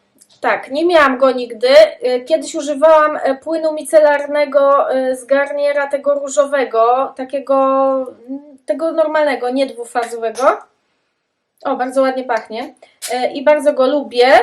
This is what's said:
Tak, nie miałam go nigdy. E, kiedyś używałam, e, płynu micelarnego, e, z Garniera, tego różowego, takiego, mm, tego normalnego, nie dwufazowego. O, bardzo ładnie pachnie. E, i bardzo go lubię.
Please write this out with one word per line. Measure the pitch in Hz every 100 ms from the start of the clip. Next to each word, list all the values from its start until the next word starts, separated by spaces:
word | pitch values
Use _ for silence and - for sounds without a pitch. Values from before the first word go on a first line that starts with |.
| _ _ _ _
Tak, | - 160 -
nie | 277 339
miałam | 330 277 254
go | 262
nigdy. | 247 240 226 247
E, | 285 311 - 247 254
kiedyś | 254 320 -
używałam, | 320 285 277 320 311 302 302
e, | 269
płynu | 262 302 320 320
micelarnego, | 311 277 320 302 285 285 294 285 285 277 277 -
e, | 262 262 262
z |
Garniera, | - 277 285 285 285 285 285
tego | 277 277
różowego, | 285 277 294 269 277 240 226 226 254 262 -
takiego, | 262 277 262 269 269 269 269 269 254 - 233
mm, | 277 294 269 -
tego | 294 330
normalnego, | 320 302 311 294 247 247
nie | 262 269
dwufazowego. | 233 233 247 226 233 226 220 277 415 - _ _ _ _ _ _ _ _ _
O, | 277 262
bardzo | 240 269
ładnie | 262 254
pachnie. | 254 226 - 220 262 _ _ _ -
E, | 247 254
i | 285
bardzo | 269 302 285
go | 277 262
lubię. | 294 220 240 247 330